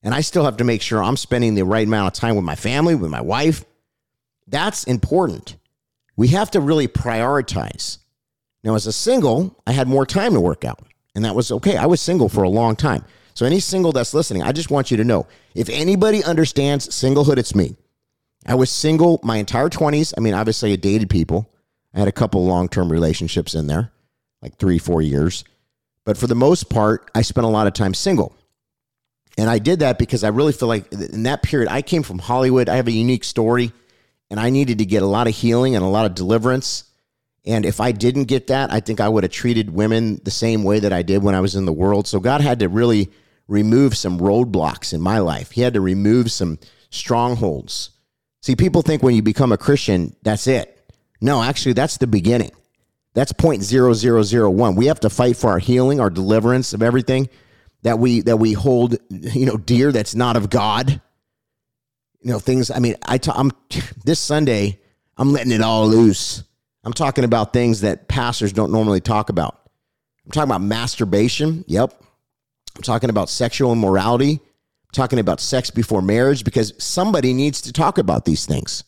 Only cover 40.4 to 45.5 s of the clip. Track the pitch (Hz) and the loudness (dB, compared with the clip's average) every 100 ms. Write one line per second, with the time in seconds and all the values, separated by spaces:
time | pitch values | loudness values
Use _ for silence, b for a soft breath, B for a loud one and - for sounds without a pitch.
40.4 | 113 113 98 107 101 90 87 98 101 95 | 0 0 2 2 2 -2 0 0 2 0
41.4 | 95 98 92 78 95 101 101 101 101 139 | 0 -2 -2 0 0 0 0 -2 0 0
42.4 | 143 123 98 101 120 110 98 b b b | 0 0 0 2 2 2 0 b b b
43.4 | b 104 107 120 139 107 95 90 95 104 | b 0 2 4 4 0 -4 -2 2 2
44.4 | 123 95 78 - - 80 90 110 90 65 | 2 0 -2 -4 -8 -4 -2 0 0 -4
45.4 | - | -6